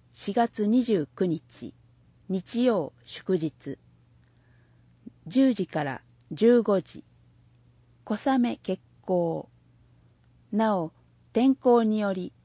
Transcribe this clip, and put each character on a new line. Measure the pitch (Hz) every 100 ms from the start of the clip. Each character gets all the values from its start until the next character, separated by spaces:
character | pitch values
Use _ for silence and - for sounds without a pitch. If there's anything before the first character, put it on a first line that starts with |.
| _
四 | - -
月 | 202 233 - 208
二 | 247
十 | 240 196 143 -
九 |
日、 | 185 156 - - 117 - _ _ _ _ -
日 | 190 - 233
曜 | 247 208 147 - -
祝 | - - 185
日。 | 156 - 156 131 _ _ _ _ _ _ _ _ _ _ _ _ - - -
十 | 247 269
時 | 220 175
か | 160
ら | 147 127 - _ _
十 | 147 226 240
五 | 214 190
時。 | - - - _ _ _ _ _ _ _ _ _
小 | - 214 277
雨 | 262 240 -
決 | - 190 _ _
行。 | - 180 170 160 - _ _ _ _ _ _ _ _ _ _
な | 202 220 196
お、 | 160 - _ _ _
天 | - 262
候 | 262 254 240
に | 220 214
よ | 202
り | 190 180 -